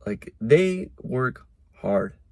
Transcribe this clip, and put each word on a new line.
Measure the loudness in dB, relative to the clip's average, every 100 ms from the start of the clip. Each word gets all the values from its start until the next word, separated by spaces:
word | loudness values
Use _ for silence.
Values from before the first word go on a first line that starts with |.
| -8
like, | -8 -10 -6
they | 4 4 4 -2 -8 -12
work | -6 -2 -2 -4 -16 _ _ _
hard. | -2 0 -2 -8 _